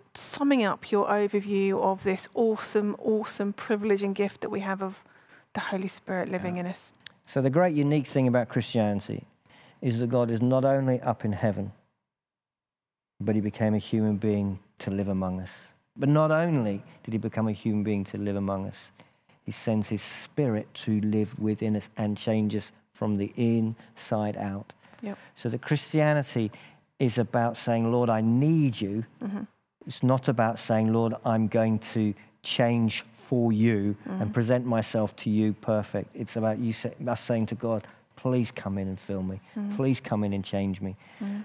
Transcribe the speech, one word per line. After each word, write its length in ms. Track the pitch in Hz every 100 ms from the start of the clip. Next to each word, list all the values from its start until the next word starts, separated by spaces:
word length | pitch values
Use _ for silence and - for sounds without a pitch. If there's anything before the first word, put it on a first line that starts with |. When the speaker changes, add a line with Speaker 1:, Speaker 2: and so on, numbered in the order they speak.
| -
Speaker 1:
summing 500 | - - - 285 269
up, 260 | 202 - -
your 160 | 208 202
overview 760 | 208 202 208 202 196 196 190
of 220 | 185 190
this 240 | 202 190 -
awesome, 600 | - 226 214 - 214 208 -
awesome 540 | - 214 208 - 202
privilege 500 | 202 - 214 214 202
and 120 | 202
gift 260 | 190 202 -
that 100 | 220
we 100 | 202
have 220 | 196 190
of 200 | 190 196 - - _ - _
the 60 | -
Holy 260 | - 190 190
Spirit 420 | - - 185 185
living 260 | 185 185 180
Speaker 2:
Yeah. 60 |
Speaker 1:
in 40 | 175
us. 240 | 185 - _ - _ -
Speaker 2:
So 140 | 139
the 100 | 131
great 240 | 143 180
unique 340 | 147 143 151 131
thing 180 | 143 127
about 220 | 120 113
Christianity 760 | 123 113 120 104 101 - 101 - _ _ - - -
is 200 | 131 113
that 80 | 120
God 220 | 127 117
is 120 | 113
not 220 | 123 131
only 360 | 135 135 131 123
up 240 | 123 113
in 80 | 110
heaven, 400 | 98 113 101 98 - _ _ _ _ _ _ _ _ _ _ _ _ _ -
but 140 | 104 107
he 40 |
became 340 | 104 - 110
a 40 | 107
human 380 | - 113 107 101
being 420 | 107 104 101 95 - -
to 100 | -
live 180 | 98 101
among 320 | 95 92 92
us. 120 | 92 - - _ _ -
But 120 | 123
not 240 | 151 156
only 500 | 156 170 151 110 101 - -
did 80 | -
he 60 | 110
become 280 | 107 - 110
a 60 |
human 320 | 98 117 107
being 200 | 101 101 98
to 120 | 104
live 160 | 101 101
among 300 | 98 98 98
us, 240 | - - - - _ _ _ -
he 60 |
sends 360 | 110 - 110 101
his 140 | 104
spirit 640 | - - - - 139 107 -
to 260 | - - 107
live 360 | 107 107 107 -
within 380 | 107 107 110 107
us 120 | - -
and 200 | 107 101
change 400 | - 110 104 107
us 160 | - - _
from 240 | - 110 101
the 160 | 101 -
inside 1000 | 117 117 110 113 - - - 110 107 -
out. 360 | 101 98 - - - -
Speaker 1:
Yep. 160 | 208 196 - -
Speaker 2:
So 120 | 120
that 120 | 120
Christianity 880 | - 147 - 156 151 151 131 120 107 - - - _ -
is 200 | 131 113
about 380 | 110 120 117 113
saying, 340 | - 117 113
"Lord, 160 | 120 120
I 120 | 110
need 580 | 110 120 151 160 143 110
you." 240 | 98 107 113 -
Speaker 1:
Mm-hmm. 200 | 202 196 - _ _ _ -
Speaker 2:
It's 160 | -
not 260 | 127 127 139
about 300 | 117 113 113
saying, 340 | - 110 110
"Lord, 220 | 113 113 110
I'm 240 | 123 110 107
going 300 | 117 110 107 -
to 220 | 117 107 101 - _
change 640 | - - 120 117 113 - - - -
for 240 | 127 117
you 440 | 107 113 107 101 104 -
Speaker 1:
Mm-hmm. 140 | 185
Speaker 2:
and 100 | 110
present 300 | 113 113 123
myself 500 | 123 113 107 113 104 -
to 140 | -
you 220 | 107 107
perfect." 600 | 104 - 107 101 101 -
It's 220 | - 110 117
about 220 | 110 107
you 140 | 117
sa-, 180 | 110 117 - 117
us 120 | 120
saying 260 | - 117 110
to 80 | 110
God, 300 | 117 110 - - _ -
"Please 340 | 131 127 113
come 280 | - 98 98
in 100 | 95
and 100 | 95
fill 240 | - 98
me. 180 | 92 95 - 220
Speaker 1:
Mm-hmm. 200 | 202 208
Speaker 2:
Please 240 | 135 127
come 240 | - 107
in 80 | 104
and 120 | 98
change 360 | 92 101 98 95
me. 160 | 98 95 - -
Speaker 1:
Mm-hmm. 200 | 202 202